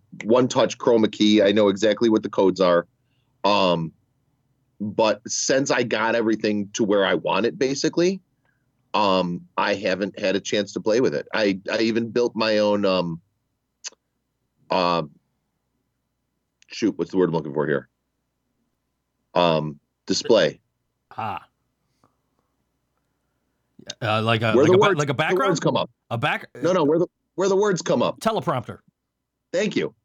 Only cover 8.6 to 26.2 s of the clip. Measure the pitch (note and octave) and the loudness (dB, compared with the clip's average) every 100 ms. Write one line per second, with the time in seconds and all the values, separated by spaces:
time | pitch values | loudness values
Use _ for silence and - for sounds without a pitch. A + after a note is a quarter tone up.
8.6 | _ _ _ G#2 G2+ F#2 F2 E2+ - - | _ _ _ -2 2 2 0 -6 -8 -4
9.6 | G#2 G2+ G2 F#2 G2 - G2 F#2+ - G#2+ | -2 -2 -2 -4 -6 -4 -2 -2 -2 -4
10.6 | G2+ G#2+ A2 A2 A#2 D2 - G#2 G#2 G2 | -4 -6 -2 0 0 -2 -6 -2 0 -2
11.6 | - G#2+ A2+ A2+ A#2 A#2+ A#2+ G#2+ A2 G#2+ | -4 -2 0 -2 -2 -2 -2 0 0 2
12.6 | G#2 G#2 G2 F#2 F2 E2 - _ _ _ | 2 2 2 0 -2 -6 -12 _ _ _
13.6 | _ _ - - _ _ _ _ _ _ | _ _ -20 -20 _ _ _ _ _ _
14.6 | _ F2+ F2 E2+ D2+ - _ _ _ _ | _ -2 0 0 -4 -12 _ _ _ _
15.6 | _ _ _ _ _ _ _ _ _ _ | _ _ _ _ _ _ _ _ _ _
16.6 | _ - G#2+ - E2+ F#2+ F2+ D#2+ D2+ C#2+ | _ -4 -4 -4 -4 0 0 0 -4 -4
17.6 | D2 C#2 - _ _ _ _ _ _ _ | -2 -4 -6 _ _ _ _ _ _ _
18.6 | _ _ _ _ _ _ _ F2+ F2 D#2 | _ _ _ _ _ _ _ 0 2 0
19.6 | D2+ C#2+ _ _ - F#2 - A2 D#2 - | -4 -10 _ _ -6 -6 2 2 2 -2
20.6 | _ _ _ _ _ - A2 F2 - _ | _ _ _ _ _ -10 -8 -10 -14 _
21.6 | _ _ _ _ _ _ _ _ _ _ | _ _ _ _ _ _ _ _ _ _
22.6 | _ _ _ _ _ _ _ _ _ _ | _ _ _ _ _ _ _ _ _ _
23.6 | _ - - - A2+ A2 A2 A2+ A2+ A2+ | _ -20 -18 -8 -2 0 2 2 2 4
24.6 | D#3+ F#3 G3+ E3 D3 C#3+ D#3+ F#3 G3 E3 | 6 6 4 2 -2 -2 -2 0 0 0
25.6 | D#3 A#2 - _ _ A#2 | -2 -2 -4 _ _ -6